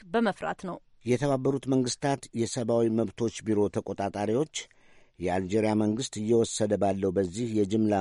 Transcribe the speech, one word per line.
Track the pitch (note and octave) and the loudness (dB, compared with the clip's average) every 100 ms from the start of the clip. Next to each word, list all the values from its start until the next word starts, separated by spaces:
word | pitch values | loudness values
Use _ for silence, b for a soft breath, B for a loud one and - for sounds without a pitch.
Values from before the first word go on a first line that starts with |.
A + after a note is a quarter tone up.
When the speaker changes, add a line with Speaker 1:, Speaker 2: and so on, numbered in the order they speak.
| F#3 | -4
Speaker 1:
በመፍራት | A3 A3+ - D#3+ F#3 | 0 0 0 -6 -6
ነው። | F#3 E3+ - _ A2 | -8 -10 -14 _ 0
Speaker 2:
የተባበሩት | B2 C#3+ C3+ C3 C#3 B2+ | 0 2 2 0 -2 0
መንግስታት | C3 B2 - C#3+ C#3 - A#2 | 2 0 -2 -2 -2 -4 -4
የሰብአዊ | A2+ - A2+ A#2 A#2 | -2 -2 0 2 2
መብቶች | A2+ A2 - A#2 - | 2 0 -2 -4 -2
ቢሮ | G#2 G#2 G2+ | 0 2 2
ተቆጣጣሪዎች | A2 - G2 G2 G2+ G#2 A#2 D#3 - - b b b b - | 0 -6 -4 -4 -2 0 0 -2 -6 -12 b b b b -6
የአልጄሪያ | F2 F2+ F#2 G#2+ G#2+ G#2+ | -2 -2 0 0 2 2
መንግስት | G#2+ A2 C3+ - | 0 -2 -6 -6
እየወሰደ | G#2+ A#2 A2 - G#2+ G2+ | 2 2 2 0 0 2
ባለው | G2 G2 G2 | 0 0 0
በዚህ | F#2 F#2 F#2+ A#2+ | 0 -2 -4 -2
የጅምላ | G#2+ G2+ A2 G#2+ G2+ | 0 2 2 2 2